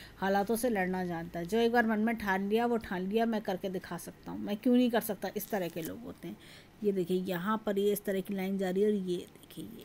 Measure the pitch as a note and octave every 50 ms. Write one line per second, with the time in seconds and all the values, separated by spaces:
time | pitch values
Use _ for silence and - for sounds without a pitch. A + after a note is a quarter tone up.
0 | - - - - F#3+ F#3+ G3 G3+ G3 G#3+ A3+ A3+ A#3+ B3 A3 F#3+ F#3 F3+ F#3 F#3
1 | F#3 F3 E3+ E3 E3 E3+ - E3+ E3+ F3 G#3+ A#3 A#3 A#3 A#3 A#3+ A3 A3+ G#3+ G#3
2 | A3 A#3 A#3 A3+ G#3+ G3+ F#3+ F#3+ G3 G3+ G#3+ A#3 A#3+ A#3+ A#3 A3 A3+ - G3 F3+
3 | F#3 F#3+ G#3 A3+ A3+ A3+ A3 G#3 - G#3 F#3 F3+ - F#3+ F#3 F#3 - - F3 E3
4 | - F3 - - - E3+ E3+ G#3 G#3+ G3 G#3 G#3+ - B3+ B3 B3 B3+ A#3 A#3 G#3+
5 | A#3 - F#3 - G3+ F#3+ - G#3 - - A3+ F#3+ F3 E3 - E3+ D#3+ - F#3+ A#3
6 | A#3 - - - - E3+ G#3 - - - - - - - - - A3 G3+ G3 F#3+
7 | F3 F3 F#3 F#3 F#3 F#3+ F3+ E3+ F3+ G#3+ A3 G#3+ - G#3+ G3+ G3 G3+ G#3 G3+ G3
8 | - G#3 F#3+ F#3+ F#3 - G3+ F#3+ F#3 F#3+ G3 F#3+ F#3+ F3+ F3+ G3 G#3+ G#3+ G#3+ G3
9 | F#3 F3+ F3 F#3 - - - - - - - D#3+ F3+ - - -